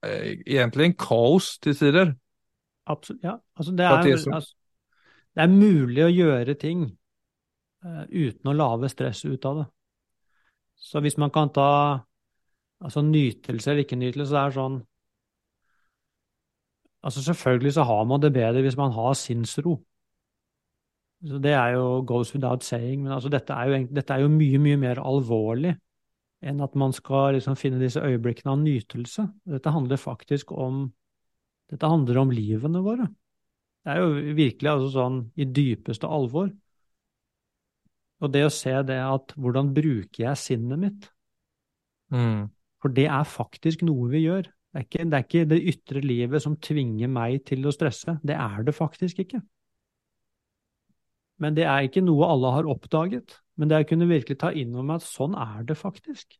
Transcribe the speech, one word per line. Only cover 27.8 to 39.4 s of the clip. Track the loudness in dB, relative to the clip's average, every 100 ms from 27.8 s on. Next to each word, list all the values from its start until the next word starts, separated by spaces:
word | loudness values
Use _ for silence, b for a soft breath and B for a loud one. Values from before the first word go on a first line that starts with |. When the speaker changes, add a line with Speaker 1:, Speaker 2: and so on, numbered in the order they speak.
Speaker 2:
disse | -2 -2
øyeblikkene | -2 0 -2 -4 -2
av | 0
nytelse. | 2 0 -4 -10 -10 -6 -6 -6 -10
Dette | -6 -2
handler | -2 0 -4
faktisk | -4 -12 -6 -6 -4
om, | -8 -6 -4 -6 _ _ _ _ _ _ _ _
dette | -4 2
handler | 2 2 2
om | 2
livene | 0 0 -2 0 -2
våre. | -2 -2 -4 -6 _ _ _ _ _ _
Det | -6
er | 0
jo | 0 0 -2 2
virkelig, | 2 2 0
altså, | 0 0
sånn | 0 0 -2 -6
i | -4 -2
dypeste | 2 2 0 -4 -6 -4
alvor. | -2 -2 -2 -4 -6 _ _ _ _ _ _ _ _ _ _ _ _ _ _ _ _
Og | 0
det | 2 2
å |
se | 0 -2 -2 -2
det | -2
at | -2 -2 -4
hvordan | -6